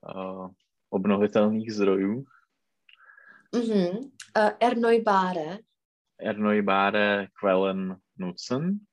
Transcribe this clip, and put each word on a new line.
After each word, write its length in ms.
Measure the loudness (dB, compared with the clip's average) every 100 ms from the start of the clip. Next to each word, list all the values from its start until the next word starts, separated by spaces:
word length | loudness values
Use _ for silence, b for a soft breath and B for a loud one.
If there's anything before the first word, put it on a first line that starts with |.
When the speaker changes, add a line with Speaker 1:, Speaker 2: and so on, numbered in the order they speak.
| -14
Speaker 1:
eh, 380 | -12 -10 -10 -14 _ _ _ _
obnovitelných 840 | -4 0 2 2 4 2 0 -4
zdrojů. 520 | -2 2 2 0 -2 -8 b b _ _ _ _ _ b b b b b -4
Speaker 2:
Mhm. 560 | 0 0 0 -2 -10 _ -6 0
Eh, 160 | 0 2
erneuerbare. 1000 | 0 2 2 2 4 2 2 -2 -6 -10 _ _ _ _ _ _
Speaker 1:
Erneuerbare 1080 | -6 -2 0 2 2 2 2 2 2 0 -4 -4
Quellen 560 | 0 2 2 -2 -6 -10 _ _
nutzen. 720 | -10 -10 -6 -4 -4 -6 -8